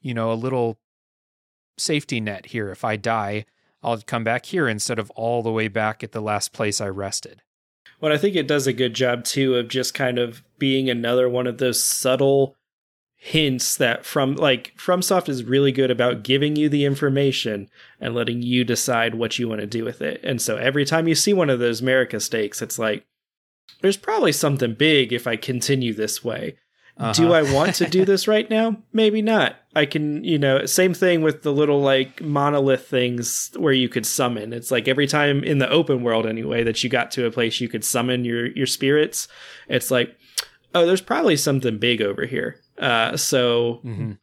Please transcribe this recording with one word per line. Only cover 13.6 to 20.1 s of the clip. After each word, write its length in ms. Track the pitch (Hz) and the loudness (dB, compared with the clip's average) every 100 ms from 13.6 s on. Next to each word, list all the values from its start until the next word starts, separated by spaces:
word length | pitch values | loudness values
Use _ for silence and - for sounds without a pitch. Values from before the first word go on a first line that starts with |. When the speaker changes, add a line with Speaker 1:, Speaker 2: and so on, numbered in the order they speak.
| - - | -2 0
Speaker 2:
that 280 | 127 117 - | 0 -2 -4
from, 300 | 151 135 143 | -2 0 2
like, 380 | 156 127 - _ | 2 0 -2 _
FromSoft 500 | - 180 180 185 175 | -2 0 2 0 0
is 160 | 135 | -6
really 280 | 117 135 139 | 0 2 2
good 180 | 131 131 | 2 0
about 320 | 120 123 120 | 2 0 0
giving 320 | 107 135 147 151 | -4 -4 -2 0
you 140 | 151 | 0
the 160 | 143 143 | 2 0
information 800 | 139 147 135 139 131 117 104 98 _ - _ | 0 0 2 0 0 -4 -6 -10 _ -20 _
and 140 | - | -6
letting 300 | 117 120 120 | -4 -4 -4
you 200 | 120 123 | -2 0
decide 520 | 120 117 - 117 113 113 | 0 0 0 0 0 -2
what 240 | 113 - | -4 -2
you 80 | 120 | -4
wanna 160 | 110 104 | -4 -6
do 180 | 113 | -6
with 160 | 113 117 | -6 -6
it. 160 | - | -6